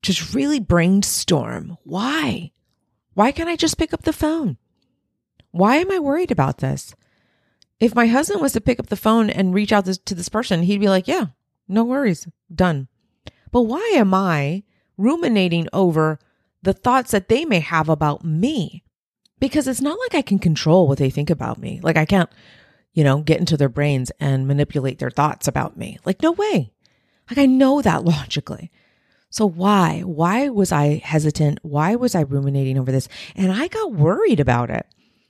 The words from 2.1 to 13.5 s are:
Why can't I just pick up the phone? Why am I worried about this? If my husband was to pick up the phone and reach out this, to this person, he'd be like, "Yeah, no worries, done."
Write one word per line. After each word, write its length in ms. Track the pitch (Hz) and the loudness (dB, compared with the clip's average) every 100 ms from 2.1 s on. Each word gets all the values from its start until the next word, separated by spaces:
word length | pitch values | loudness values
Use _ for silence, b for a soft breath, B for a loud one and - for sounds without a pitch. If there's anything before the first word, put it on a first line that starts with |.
| 311 285 196 170 _ _ _ _ _ _ | -4 -4 -6 -10 _ _ _ _ _ _
Why 180 | 190 226 | 0 0
can't 160 | 302 330 | 0 -4
I 80 | 330 | -2
just 220 | 320 - | -2 -2
pick 160 | 320 | -4
up 80 | - | -4
the 100 | - | -4
phone? 460 | 302 311 330 247 120 _ _ _ _ _ _ _ _ _ | -2 -2 -2 -4 -6 _ _ _ _ _ _ _ _ _
Why 240 | 170 202 285 | 0 2 2
am 140 | 370 | 0
I 100 | 381 | -2
worried 300 | 285 302 359 | -2 -2 -2
about 280 | 233 135 - | 0 -2 -2
this? 360 | 131 139 - - _ _ _ _ _ _ _ - | -4 -6 -10 -20 _ _ _ _ _ _ _ -2
If 160 | 226 | 0
my 120 | 233 233 | 4 2
husband 340 | 247 349 403 | 2 0 0
was 140 | 277 | -2
to 60 | - | 0
pick 200 | - 240 | -2 -2
up 60 | - | -4
the 100 | 196 | -4
phone 320 | 214 226 208 | 2 2 2
and 240 | - 185 | 0 0
reach 180 | 185 208 | 0 2
out 140 | 208 | 0
this, 140 | 185 185 | 0 -4
to 160 | - | -8
this 160 | 175 175 | -10 -6
person, 320 | 214 240 175 | -6 -2 0
he'd 180 | 175 202 | 0 2
be 80 | 202 | 2
like, 180 | 190 180 | 2 0
"Yeah, 200 | 349 185 - _ _ - | -2 -4 -8 _ _ -4
no 160 | 202 | -2
worries, 420 | 233 262 254 165 170 - - | 0 0 -2 -2 -8 -20 -8
done." 360 | 165 180 147 131 _ _ _ - B B | 0 0 0 -6 _ _ _ -20 B B